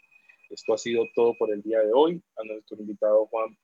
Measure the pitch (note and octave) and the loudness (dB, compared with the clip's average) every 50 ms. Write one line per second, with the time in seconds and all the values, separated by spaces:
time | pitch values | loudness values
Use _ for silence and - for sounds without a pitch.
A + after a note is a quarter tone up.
0 | _ _ _ _ _ _ _ _ _ - - - - A#2 A2 G#2+ - A#2 A#2 A#2 | _ _ _ _ _ _ _ _ _ -20 -20 -8 -4 -4 -4 -2 -2 -2 -2 -2
1 | A2 - - B2 A#2 A#2 A#2 - A2+ G#2+ G#2 G#2 - G#2+ A2+ A2 G#2+ G#2+ A#2 C#3 | -2 -2 0 2 2 2 2 0 -2 -2 -2 -4 -4 -2 0 2 2 4 4 4
2 | D#3 E3+ F3 E3+ - _ _ A2+ A2 A2 G#2+ A2 - - G#2 G#2+ G#2+ G#2+ G2+ - | 4 4 0 -4 -12 _ _ -14 -12 -12 -14 -14 -16 -16 -16 -14 -12 -12 -6 -2
3 | G#2+ G#2+ G#2+ A2 A2 - A#2 A2+ A2 A2+ G#2+ _ | 0 2 4 4 2 0 -2 -4 -4 -6 -8 _